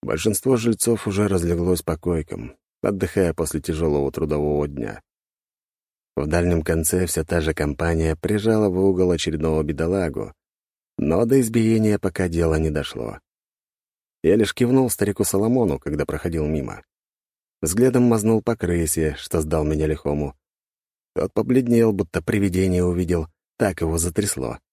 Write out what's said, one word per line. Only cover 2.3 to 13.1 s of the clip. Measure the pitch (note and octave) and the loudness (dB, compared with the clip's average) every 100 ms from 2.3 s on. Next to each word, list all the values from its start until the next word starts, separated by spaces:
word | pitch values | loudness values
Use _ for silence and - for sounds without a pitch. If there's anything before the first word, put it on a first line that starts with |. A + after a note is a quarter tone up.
| - A1+ - _ _ | -10 -12 -16 _ _
отдыхая | - G2 F2+ - F2+ | -4 -2 -2 0 0
после | D#2 D#2+ D#2 | 0 -4 -4
тяжелого | - D#2+ E2 D2 C#2 | -4 -2 0 2 0
трудового | C#2 D#2 D2+ D2+ D2 D2 | -2 -2 0 0 0 -2
дня. | C#2 A1+ - _ _ _ _ _ _ _ _ _ _ _ - | -4 -8 -10 _ _ _ _ _ _ _ _ _ _ _ -6
В | D2+ | -2
дальнем | E2+ F2 E2+ | 0 2 0
конце | D2+ E2 D#2+ F#2 F2+ | 0 0 0 0 0
вся | - | -2
та | D#2 E2+ | -2 -2
же | D#2 | 0
компания | D#2 D2+ C#2+ E2 E2 D#2+ D#2 | -2 -4 -2 -2 0 0 -2
прижала | F2+ G#2 G#2+ A2 G#2 | -2 -2 0 2 2
в | F2+ | 2
угол | G2 F#2 F#2 | 2 2 2
очередного | E2+ - D#2 D#2+ D#2 | 0 -2 -2 0 0
бедолагу, | D2+ D2 E2 G2 E2+ C#2 G#1+ - _ _ _ _ _ - | -2 -2 0 0 -2 -4 -10 -14 _ _ _ _ _ -6
но | C#2+ E2+ | 0 2
до | A#2 C3+ | 4 2
избиения | A#2 A#2 A2 A2+ A2 G#2 | 2 2 2 4 4 2
пока | F#2+ - F#2 | -2 -2 -2
дело | E2 E2 | 2 2
не | D#2 D#2+ | 2 0
дошло. | D2+ D2 - A1+ | -2 -6 -8 -10